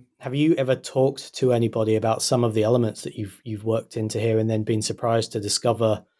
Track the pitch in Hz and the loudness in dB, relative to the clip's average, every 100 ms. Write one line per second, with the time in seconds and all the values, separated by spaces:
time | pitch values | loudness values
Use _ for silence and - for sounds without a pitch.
0 | _ _ 131 139 151 165 131 123 - 131 | _ _ -6 0 2 2 0 -2 -2 0
1 | 135 131 - - 127 120 117 117 110 107 | 0 0 -10 -2 2 2 2 0 0 2
2 | 110 113 - 127 120 110 107 123 113 - | 2 0 0 2 2 2 2 2 2 -4
3 | - - 98 - 120 107 110 113 113 117 | -10 -10 -10 -12 -12 -6 -2 -4 -4 -6
4 | 110 110 113 110 110 110 107 110 104 - | -4 -2 0 2 2 0 0 -2 -2 -4
5 | 117 117 113 110 101 - 120 107 113 101 | 0 0 0 -6 -4 0 0 2 2 0
6 | - | -4